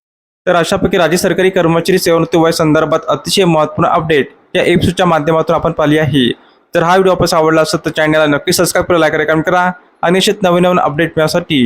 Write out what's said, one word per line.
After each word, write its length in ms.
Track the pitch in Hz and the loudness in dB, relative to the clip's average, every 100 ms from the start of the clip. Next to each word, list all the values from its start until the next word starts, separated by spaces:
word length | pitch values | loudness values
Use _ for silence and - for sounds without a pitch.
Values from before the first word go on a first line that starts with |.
| _ _ _ _ - | _ _ _ _ -2
तर 80 | 175 | 0
अशापैकी 420 | 165 190 180 196 | 0 -2 -2 0
राज्य 200 | 160 175 | 0 0
सरकारी 320 | 190 170 190 | 0 0 0
कर्मचारी 500 | 190 165 165 170 185 | 0 0 0 0 0
सेवानिवृत्ती 380 | - 165 160 175 | 2 0 0 0
वयासंदर्भात 640 | 160 165 160 156 156 156 - | 0 0 0 2 0 -2 -2
अतिशय 380 | 139 - 190 180 | -6 -2 0 2
महत्त्वपूर्ण 440 | 160 151 - 170 | 2 0 -2 0
अपडेट 400 | 175 160 151 - - _ 180 | 0 0 0 -2 -8 _ -2
या 80 | |
एपिसोडच्या 420 | - 175 - 175 180 | 0 0 0 0 0
माध्यमातून 500 | 160 151 160 156 160 | 0 0 0 0 -2
आपण 160 | 165 | -2
पाहिली 260 | 165 151 151 | -2 0 0
आहे. 320 | 156 143 120 - _ _ _ | 0 0 0 -2 _ _ _
तर 100 | 175 | -2
हा 100 | 165 190 | 2 2
व्हिडिओ 180 | 185 | 2
आपल्यास 200 | 180 175 | 2 0
आवडला 280 | 175 156 160 | 0 2 2
असेल 240 | 156 165 165 | 0 -2 -4
तर 60 | |
चॅनलला 340 | 151 156 156 151 | -2 0 0 0
नक्की 260 | 143 - | 0 -2
सबस्क्राईब 320 | 180 170 185 180 | -2 0 -2 0
करा, 120 | 175 | 0
लाईक 160 | 156 | 2
करा, 100 | 156 | 0
कमेंट 220 | 156 160 160 | 0 -2 0
करा 260 | 180 180 180 _ _ | 0 0 -4 _ _
आणि 160 | 165 185 | -2 0
असेच 200 | 185 202 | 0 0
नवीन 200 | 190 175 | 0 2
नवीन 160 | 185 180 | 2 0
अपडेट 280 | - 147 165 | 0 -2 -4
मिळण्यासाठी 560 | 160 156 175 175 151 | -2 -2 -2 -2 -2